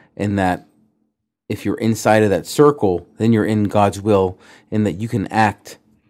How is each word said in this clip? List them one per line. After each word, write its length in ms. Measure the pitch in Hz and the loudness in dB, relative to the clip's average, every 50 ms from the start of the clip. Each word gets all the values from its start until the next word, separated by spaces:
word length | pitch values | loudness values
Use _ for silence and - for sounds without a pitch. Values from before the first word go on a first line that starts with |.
| _ _ _ | _ _ _
and 220 | - 101 104 101 | -8 -6 -4 -2
that 300 | 101 92 90 90 - - _ _ _ _ _ _ _ _ _ _ _ _ _ _ _ _ - | 0 0 -2 -2 -4 -8 _ _ _ _ _ _ _ _ _ _ _ _ _ _ _ _ -12
if 160 | 107 - - | -10 -8 -6
you're 140 | 101 - - | -6 -6 -2
inside 420 | 113 113 110 - - 117 110 110 | -2 -2 -2 0 2 2 4 4
of 80 | 107 101 | 4 2
that 160 | 95 82 80 | 0 -2 -4
circle, 640 | - - - 147 147 147 - 110 95 87 85 - _ _ | -4 2 4 4 4 4 2 -2 -2 -2 -4 -6 _ _
then 160 | - 110 117 113 | -2 0 2 2
you're 120 | 107 90 | 2 2
in 180 | 104 110 107 104 | 0 0 -2 -2
God's 360 | 95 101 104 101 101 85 98 | 0 2 2 2 2 0 -2
will, 380 | 98 110 104 98 95 92 95 _ - - - - _ - | -2 0 2 2 2 0 -4 _ -20 -20 -20 -20 _ -6
and 160 | - 107 107 | -4 -2 -2
that 80 | 98 78 | -2 -4
you 140 | 95 113 | -6 -8
can 180 | 113 123 104 95 | -6 -6 -6 -6
act 520 | - - 110 110 101 - _ _ - - _ _ _ _ _ _ | -2 0 2 2 2 0 _ _ -20 -20 _ _ _ _ _ _